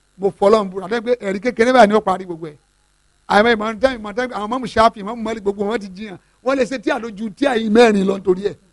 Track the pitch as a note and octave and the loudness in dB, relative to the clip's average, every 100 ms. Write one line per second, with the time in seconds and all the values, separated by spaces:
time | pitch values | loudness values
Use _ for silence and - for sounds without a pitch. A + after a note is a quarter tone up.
0 | _ - F#3+ - G3+ A3 G3 F#3+ F3+ A#3 | _ -4 -4 2 4 4 2 -8 -6 -4
1 | A#3 B3 G3 G3 B3 A3+ A#3+ C4 G#3 G#3+ | -2 -2 -2 -4 -2 0 4 6 6 4
2 | G#3 F3+ F#3 E3 E3 B2+ _ _ _ _ | 0 -4 -6 -12 -14 -16 _ _ _ _
3 | _ _ - G3 A#3 A3+ G#3+ G#3+ B3+ A#3+ | _ _ 0 2 4 2 -2 -2 -2 -2
4 | G#3+ G3+ B3 G3+ G#3 C4 A3+ A3+ A3+ A3+ | -10 -8 -6 -6 -6 -6 -2 2 2 2
5 | G3 A#3+ A3 A3+ G3+ G3+ G3+ A#3 G3 F#3 | -10 -8 -6 -6 -4 -4 -4 -4 -8 -14
6 | G#3+ F3 _ _ B3 C#4 A3 C4 - C4 | -16 -16 _ _ -2 0 0 -4 -4 -4
7 | A#3 G3 A3 - C4+ A3+ A3+ A3 A#3 A#3 | -6 -10 -10 -2 -2 0 2 6 6 4
8 | G3+ G3 F#3+ F#3 G3+ - _ | 0 -2 -2 -2 -4 -8 _